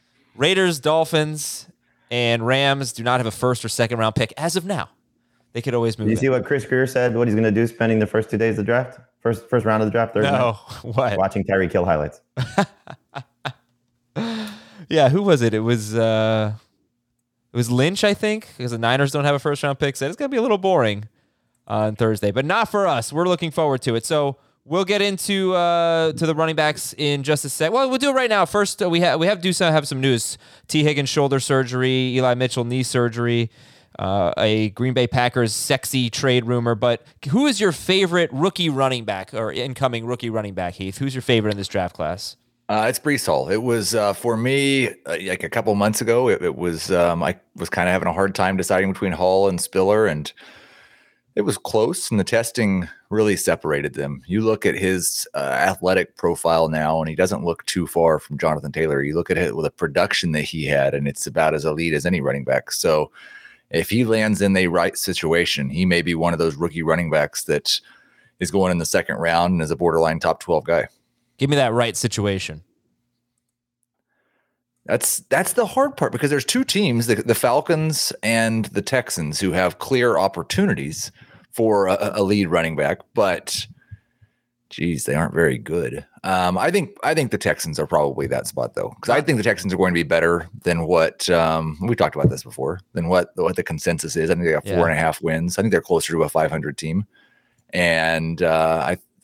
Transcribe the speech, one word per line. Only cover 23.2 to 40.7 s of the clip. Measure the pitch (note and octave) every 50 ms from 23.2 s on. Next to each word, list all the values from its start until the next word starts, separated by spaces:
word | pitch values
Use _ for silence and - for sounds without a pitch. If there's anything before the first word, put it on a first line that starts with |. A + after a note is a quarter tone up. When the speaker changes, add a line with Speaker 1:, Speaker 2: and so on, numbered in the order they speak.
| F3 F3+
Speaker 1:
looking | F3+ D#3+ F3 E3
forward | - - D#3+ D3 C3+ B2+ -
to | C#3 A#2
it. | A2+ -
So | - E3 D3+ C#3+ C#3 C3+ _ _ _ _ _ _
we'll | C3 D3+ F#3 G3
get | F3 G#3 G3+ G3+
into, | G3+ G3 - - - G3+ G3 F#3+ F#3 F#3
uh, | F3+ F3 F3 E3+ E3+ E3+ E3+ E3 E3 D#3+ D#3+ D#3
to | - E3
the | D#3+ D#3+
running | D3+ D#3+ D#3+ D#3+
backs | D#3 D3+ D3+ D3 D3+ - - - -
in | D3+ D3 C#3+ C#3+
just | C3+ C#3+ D#3 C#3+ -
a | C#3
sec. | - - D#3 E3
Well, | A3 B3+ C4+ C4
we'll | B3+ B3+
do | C4 C#4+
it | C4+
right | C4 B3+ A3+
now. | A3 G3+ F#3
First, | - - G#3 G3+ - - -
uh, | G#3 F3+
we | E3 E3+
ha-, | F3+ E3+ C3 D#3+
we | E3 F#3
have, | G#3+ F3
do | E3 F#3+ F3
so-, | - F#3 E3+
have | D#3 D#3 C#3+ -
some | C#3+ C3
news. | C3 C3+ B2 A2+ - - - - - - - - _ -
T | - D#3 D3+
Higgins | D3+ D3 C#3 C#3 C3+
shoulder | - D3+ C#3+ C#3 C#3 C3+
surgery, | B2+ - C#3+ C3 C3 A#2+ B2+ B2+ C3 C3 C3 C3 B2+ B2+ B2
Eli | B2+ B2+ B2+ B2
Mitchell | B2 B2+ B2 - C3 A#2+
knee | A#2 B2 C3
surgery, | B2 - - B2+ A#2+ A#2+ A2 A#2+ A#2+ A#2+ A#2+ A#2 A#2 A2 _ - - - - - _ _ _ -
uh, | F#2+ F#2 G2 G2+ F#2 E2+ - -
a | G2 A2 G#2+ A2 A2 G#2+
Green | F#2+ - B2 C3 B2+
Bay | C3 B2
Packers | A#2 - B2+ B2 B2 - C#3 A#2+ A2 -
sexy | - - - C#3+ B2+ - - - C3 B2 A2+
trade | - - - C3+ B2 B2 A2+
rumor. | A#2 B2 A#2+ A#2 A#2+ A#2
But | G#2 B2+ B2 A#2 - - - _ - - C#3
who | C#3+ A#3 C#4+
is | D4+ A#3+ G3
your | G#3+ F#3
favorite | D3+ - - - F#3 F#3+ G3 F3 E3+ F3+ E3+ - -
rookie | C3 D#3+ G3 - - F3 D#3+
running | C#3 C3 C3+ C3 C3 B2 A2+
back | G#2 G2+ F#2+ F#2+ - -
or | A2 A2+ G#2+
incoming | C#2+ F#2+ B2 C#3 B2+ - C3+ B2+ A#2+ A#2 A2+ A#2
rookie | B2 A#2+ - A#2
running | A2 A2 G#2 G2+ F#2+
back, | F#2 F2+ F2